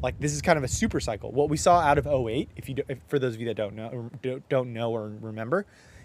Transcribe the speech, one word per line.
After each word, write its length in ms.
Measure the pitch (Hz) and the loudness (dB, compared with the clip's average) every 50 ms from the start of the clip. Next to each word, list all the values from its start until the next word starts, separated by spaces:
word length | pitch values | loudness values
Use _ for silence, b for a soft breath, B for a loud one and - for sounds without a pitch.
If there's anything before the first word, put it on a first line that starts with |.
| - | -2
like, 160 | 127 - - | -2 -2 -2
this 120 | 143 151 147 | -2 -2 -2
is 80 | 147 | 0
kind 160 | - 190 165 | 2 4 4
of 60 | 151 131 | 4 2
a 40 | 120 | 0
super 320 | - - 226 220 - 147 | 0 0 0 0 0 0
cycle. 320 | - 123 110 - - - 110 | -2 -2 -4 -4 -6 -4 0
What 160 | 135 143 151 | 2 2 2
we 80 | 151 | 2
saw 240 | 151 - 185 175 175 | 4 6 6 6 8
out 180 | 160 143 147 143 | 8 6 4 4
of 80 | 123 | 4
oh 220 | 147 147 131 120 110 | 2 2 0 0 0
eight, 200 | 113 143 - - - | -2 -2 -2 -4 -8
if 140 | - - - | -12 -12 -8
you 80 | 131 | -6
do, 60 | 131 - - | -6 -6 -6
if, 100 | 135 - - - | -8 -10 -6 -2
for 100 | 151 139 | 0 0
those 160 | 131 123 113 | 0 0 -2
of 60 | 110 | -2
you 80 | 117 117 | -4 -4
that 80 | 104 | -2
don't 180 | 104 107 101 104 | -2 -4 -4 -6
know, 140 | 107 110 117 | -8 -10 -10
or 220 | - 120 117 117 - 131 - | -10 -10 -10 -10 -10 -8 -6
don't, 260 | 127 127 139 - - | -6 -6 -6 -4 -2
don't 240 | 143 131 127 123 117 | 0 0 0 0 -4
know 200 | 113 120 113 117 | -4 -2 -2 -2
or 200 | 113 107 107 107 110 | -2 -4 -6 -8 -10
remember, 460 | 113 110 107 110 113 120 160 196 208 B B B B B B B B | -10 -10 -8 -8 -4 0 0 0 -2 B B B B B B B B